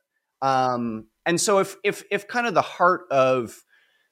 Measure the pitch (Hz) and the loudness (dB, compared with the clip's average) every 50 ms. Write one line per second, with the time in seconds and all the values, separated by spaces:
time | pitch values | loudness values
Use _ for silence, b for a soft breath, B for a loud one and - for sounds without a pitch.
0 | _ _ _ _ _ _ _ _ 135 135 135 131 127 127 123 120 120 117 110 110 | _ _ _ _ _ _ _ _ -2 0 0 0 0 0 -2 -4 -4 -6 -8 -10
1 | 110 _ _ _ _ 165 170 165 - 220 202 196 190 - - - - 202 - - | -12 _ _ _ _ -2 -2 0 0 2 2 2 2 0 -6 -4 -4 -4 -4 -4
2 | - _ 202 202 - - - 247 240 233 170 147 127 - - - 180 180 185 - | -6 _ -6 -6 -6 -6 -6 -4 -4 0 0 0 0 0 0 2 2 2 2 2
3 | - - 135 135 131 131 131 127 117 101 - - _ _ _ _ _ _ _ _ | -2 0 2 2 4 4 2 0 -2 -6 -10 -18 _ _ _ _ _ _ _ _
4 | _ _ | _ _